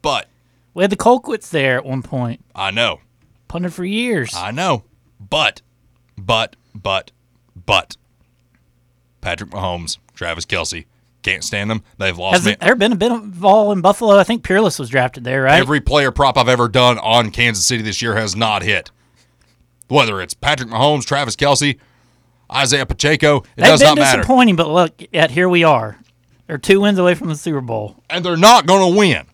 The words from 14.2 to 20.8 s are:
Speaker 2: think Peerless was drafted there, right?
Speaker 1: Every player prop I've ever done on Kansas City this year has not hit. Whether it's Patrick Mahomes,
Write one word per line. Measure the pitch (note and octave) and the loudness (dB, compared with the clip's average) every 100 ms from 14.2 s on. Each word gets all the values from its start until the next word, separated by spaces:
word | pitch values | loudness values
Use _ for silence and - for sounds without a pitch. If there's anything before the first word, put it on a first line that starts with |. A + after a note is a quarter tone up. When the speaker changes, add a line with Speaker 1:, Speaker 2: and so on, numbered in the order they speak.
| F#3 | 4
Speaker 2:
think | A#3 | -2
Peerless | - F#3+ G#3+ - | 0 0 0 -2
was | B2 | -4
drafted | C3 B2+ - | -2 -2 -4
there, | A#2+ C3+ | -6 0
right? | C3 D#3+ | 4 2
Speaker 1:
Every | C#3+ D3 | 2 -2
player | - D3 C#3 | 0 0 0
prop | C3 C3+ B2+ | 2 0 2
I've | B2 | 2
ever | B2 A#2+ | 2 2
done | B2+ B2 A#2 | 4 2 2
on | A2 A#2 A2+ | 2 2 2
Kansas | G#2+ A#2+ G#2 - | 0 0 0 -2
City | B2 | -2
this | G#2+ F#2 | -4 -6
year | A#2 A2 | -4 -2
has | G#2+ F#2+ | -4 -2
not | A2+ G#2 | -2 -2
hit. | F#2 F#2+ - _ _ _ _ _ _ _ _ _ _ | -2 -4 -6 _ _ _ _ _ _ _ _ _ _
Whether | C#3+ A#2 G2 | 0 0 -2
it's | F2 | -8
Patrick | - C#3 D3 A#2+ | -6 -4 -4 -4
Mahomes, | A2+ | 0